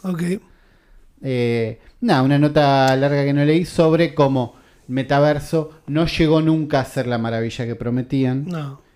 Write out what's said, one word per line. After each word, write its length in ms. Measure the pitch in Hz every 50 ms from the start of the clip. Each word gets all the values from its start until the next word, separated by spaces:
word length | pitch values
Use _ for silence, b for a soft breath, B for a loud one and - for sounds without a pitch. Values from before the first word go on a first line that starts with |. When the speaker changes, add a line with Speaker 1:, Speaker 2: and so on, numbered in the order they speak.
| -
Speaker 1:
Ok. 180 | 190 180 160 175 175 185 220 b b b b b b b b b b b b b b _ _ -
Speaker 2:
Eh, 560 | 135 127 123 120 117 117 117 113 110 110 b b b b b
nada, 200 | - 233 175 135 131
una 140 | 135 143 143
nota 560 | 147 147 143 156 147 143 139 135 131 131 131
larga 280 | 131 139 143 143 143 139
que 100 | 139 143
no 100 | 143 143
leí 200 | 147 156 170 180
sobre 480 | - - - 165 160 160 165 170 147 143
cómo 420 | - 143 135 135 131 123 113 b b b b b b b -
el 60 | 127
metaverso 760 | 131 131 107 143 139 143 151 151 147 143 - - 160 151 156 B B B -
no 180 | 139 156 170 160
llegó 340 | - - 165 156 160 160
nunca 380 | 160 160 160 160 156 143 143 135
a 60 | 123
ser 220 | - - 139 127 120
la 100 | 123 117
maravilla 480 | 113 117 113 113 117 117 - - 123
que 100 | 117 117
prometían 720 | 113 117 120 120 127 120 123 139 135 135 127 127 135 143 185
Speaker 1:
No. 340 | 175 160 147 139 135 139 _ _ _